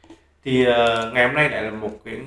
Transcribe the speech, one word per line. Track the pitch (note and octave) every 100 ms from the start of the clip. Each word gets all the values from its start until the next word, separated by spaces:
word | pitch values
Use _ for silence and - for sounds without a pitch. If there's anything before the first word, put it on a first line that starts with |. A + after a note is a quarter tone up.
| - - _ _
Thì, | C3+ B2+
ờ, | B2 A#2+ A#2 A2+ A2+
ngày | B2 B2
hôm | D3
nay | C#3+
lại | G#2+
là | A2
một | G#2+ G#2+ -
cái, | A#2 A2+